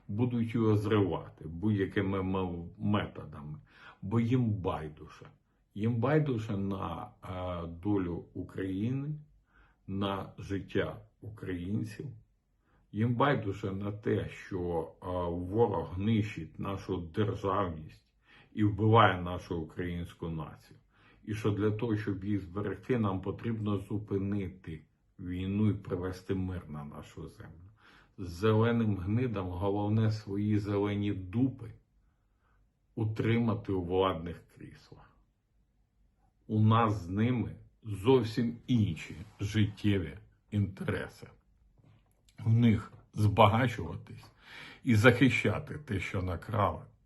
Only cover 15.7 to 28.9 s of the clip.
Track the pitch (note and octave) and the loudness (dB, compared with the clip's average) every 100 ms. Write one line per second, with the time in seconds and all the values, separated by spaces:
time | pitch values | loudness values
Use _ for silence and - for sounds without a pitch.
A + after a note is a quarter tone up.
15.7 | E2+ D#2 F#2 G#2 A2+ G#2 - D#2+ - F#2+ | 4 -4 -2 2 2 2 -4 -12 -8 -6
16.7 | G2 - F2+ E2 - F#2+ - G2 G2 F#2 | -6 -4 -4 -4 -2 -2 0 -2 0 -2
17.7 | D#2+ D#2 - _ _ _ - - - G#2 | -4 -12 -18 _ _ _ -20 -12 0 2
18.7 | G2+ A2 A2+ G#2 F#2 F2 F2+ - E2+ D#2 | 4 6 8 8 4 -4 -6 -6 -6 -6
19.7 | - F2+ E2+ E2+ - E2+ D#2+ D2 - - | -6 -6 -6 -8 -8 -8 -6 -8 -14 -20
20.7 | - _ _ - - - G#2+ G#2+ G2 G#2+ | -20 _ _ -20 -18 -8 -2 0 2 0
21.7 | G#2 A#2+ G#2 G#2 F#2 G2 G2+ F2 F2+ G#2 | 0 0 -2 -2 -4 -2 -4 -4 -6 -6
22.7 | F2+ - B2 G#2 F#2+ G2 - A#2 A2 G#2 | -6 -2 0 0 0 -4 -6 -4 -4 -2
23.7 | G2 - G#2 - G2 G2 G2+ F#2 - - | -2 -4 -8 -4 -4 -2 -2 -4 -10 -12
24.7 | D#2+ - _ _ - F2+ F2+ F#2+ G2+ G#2+ | -14 -14 _ _ -14 -8 -6 -2 2 2
25.7 | F#2+ - F2+ F#2 F#2 - F#2+ F#2 F2+ D2+ | 2 -4 -4 -4 -8 -4 -2 -2 -6 -8
26.7 | D2 D2 D2 - - D2 - - D#2+ F2+ | -10 -10 -12 -16 -14 -16 -16 -20 -20 -20
27.7 | - - - _ - F2+ E2+ A2 A2 A#2 | -20 -20 -20 _ -12 -10 0 4 6 4
28.7 | A#2 A2 | 4 2